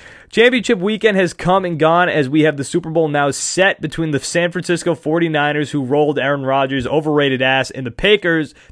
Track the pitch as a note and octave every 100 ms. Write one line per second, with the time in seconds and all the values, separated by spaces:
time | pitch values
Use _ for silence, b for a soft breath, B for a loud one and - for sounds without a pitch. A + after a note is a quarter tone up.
0 | B B B - A#3 B3 G3 A3+ F#3 G#3+
1 | A3 F#3+ F3+ - - F#3+ F3+ D#3+ D#3 E3+
2 | F3+ C#3 C3 D3+ D#3 C#3+ C3+ F3 D#3+ D#3+
3 | D#3 C#3+ C#3+ C3+ - - F#3+ - D#3 -
4 | D#3+ C#3+ - F3 E3+ F3 - E3+ - D#3+
5 | - D#3+ E3+ D3+ D3 D3 C#3+ D3 B2+ C#3+
6 | D3+ C#3 B2+ C#3+ C3 C3+ C3+ C3+ A#2+ D3
7 | D#3 D3 C#3+ C3 C3 C3+ B2+ - B2 -
8 | G3 G#3 F3+ E3 C#3+ b b